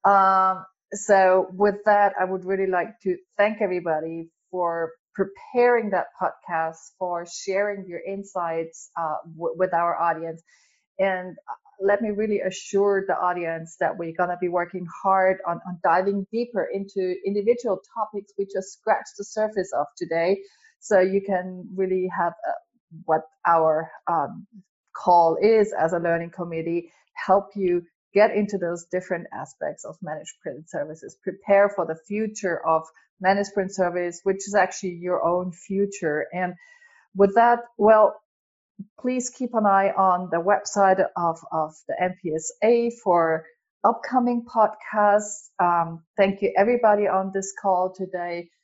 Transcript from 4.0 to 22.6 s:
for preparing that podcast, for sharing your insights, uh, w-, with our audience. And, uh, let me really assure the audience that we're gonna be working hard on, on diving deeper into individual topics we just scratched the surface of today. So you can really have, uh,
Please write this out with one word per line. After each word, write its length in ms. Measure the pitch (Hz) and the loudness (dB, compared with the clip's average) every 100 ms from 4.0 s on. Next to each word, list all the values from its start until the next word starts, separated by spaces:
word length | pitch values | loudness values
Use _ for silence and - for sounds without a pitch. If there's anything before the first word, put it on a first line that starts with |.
| 160 165 165 _ _ | -4 -10 -12 _ _
for 420 | 180 170 165 165 165 _ | -4 -2 -2 -6 -10 _
preparing 760 | - 196 - - 247 240 240 214 | -6 -6 -6 -6 2 4 4 0
that 180 | 185 - _ | -2 -4 _
podcast, 560 | 180 - - 165 160 160 - _ | -6 -6 -6 -4 -4 -8 -20 _
for 260 | 180 175 175 | -6 -6 -8
sharing 600 | - - 190 208 202 185 | -12 -4 -2 -2 -4 -10
your 120 | 170 185 | -12 -10
insights, 840 | 196 196 185 170 165 165 - - - | -10 -8 -6 -4 -4 -6 -12 -14 -8
uh, 160 | 160 156 165 | -6 -6 -10
w-, 200 | 160 165 165 | -8 -8 -2
with 160 | 185 | 0
our 260 | 165 175 - | 2 0 0
audience. 440 | 170 160 165 165 _ _ _ _ _ - | -2 -2 -6 -12 _ _ _ _ _ -2
And, 380 | 190 185 185 170 - | -2 -2 -8 -16 -16
uh, 40 | - _ _ | -18 _ _
let 200 | 196 202 | 0 0
me 100 | 220 | 0
really 300 | 208 214 202 | -2 -2 -2
assure 640 | 190 185 - 202 202 196 196 | -4 -6 -4 2 2 2 0
the 60 | |
audience 600 | 180 175 180 165 165 165 - | -2 0 -2 -6 -8 -10 -4
that 160 | 170 - | -4 -2
we're 160 | 170 165 | -8 -4
gonna 200 | 180 175 | -4 -2
be 80 | 180 | -2
working 380 | 175 175 185 170 - | -2 -4 -8 -10 -4
hard 360 | 196 190 190 190 - | 2 4 4 0 -4
on, 120 | 170 185 | -6 -8
on 140 | 180 | -4
diving 440 | 180 170 190 202 196 | 2 2 2 -2 -4
deeper 380 | 226 240 226 - | -6 -4 -4 -4
into 420 | 196 196 202 185 180 - | -6 -6 -4 -4 -4 -4
individual 540 | 202 202 240 240 208 _ | -2 0 0 0 -4 _
topics 380 | 233 214 208 202 - | -8 -6 -8 -12 -8
we 60 | |
just 300 | 196 196 - | -6 -6 -8
scratched 420 | - - 190 - - | -10 -2 -2 -2 -16
the 80 | |
surface 480 | 202 - 214 214 185 | -10 -4 -2 -2 -4
of 140 | 127 147 - | -4 -6 -8
today. 420 | - 165 170 196 - _ _ _ | -6 -2 0 0 -4 _ _ _
So 220 | - 202 | 0 2
you 220 | 185 196 | 4 0
can 480 | 196 185 185 185 180 | -2 -4 -4 -12 -12
really 340 | 185 190 185 185 180 | -6 -2 -2 -4 -2
have, 180 | 170 170 - | -4 -4 -8
uh, 60 | - | -8